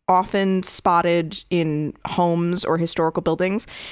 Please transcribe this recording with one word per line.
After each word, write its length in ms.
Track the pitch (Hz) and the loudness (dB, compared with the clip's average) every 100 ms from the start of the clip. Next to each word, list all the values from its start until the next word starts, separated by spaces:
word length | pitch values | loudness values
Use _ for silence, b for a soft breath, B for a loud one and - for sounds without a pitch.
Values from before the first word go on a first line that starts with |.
| - | 0
often 560 | 185 190 202 196 190 | 2 2 0 0 0
spotted 800 | 180 - 196 175 175 170 160 - - | 0 0 2 4 4 2 0 -6 -4
in 420 | 175 156 151 151 - | 0 0 -2 -4 -6
homes 580 | - - 175 170 170 180 | -8 0 0 2 0 0
or 140 | - 165 | 0 0
historical 460 | 170 - 160 170 | 0 0 0 0
buildings. 440 | 190 185 185 202 - B B | 0 0 0 -2 -6 B B